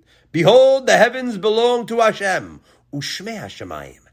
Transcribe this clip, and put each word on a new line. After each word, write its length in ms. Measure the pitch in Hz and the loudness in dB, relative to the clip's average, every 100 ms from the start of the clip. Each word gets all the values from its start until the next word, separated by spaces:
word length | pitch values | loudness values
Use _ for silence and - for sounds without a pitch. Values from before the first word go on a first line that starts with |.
| _ _ _ | _ _ _
Behold, 560 | 156 170 247 262 269 247 | 0 4 6 6 4 2
the 100 | 185 | 4
heavens 400 | 233 254 247 208 | 4 0 -8 -4
belong 480 | 208 220 240 240 226 | -2 0 0 0 -4
to 120 | 233 | 0
Hashem. 640 | 220 - 196 170 95 78 _ _ _ | 0 0 -4 -6 -8 -20 _ _ _
Ushmei 460 | 143 139 - 196 220 | -12 -10 -12 -12 -12
Hashamayim. 600 | 104 - 92 76 69 - _ | -14 -14 -14 -14 -14 -20 _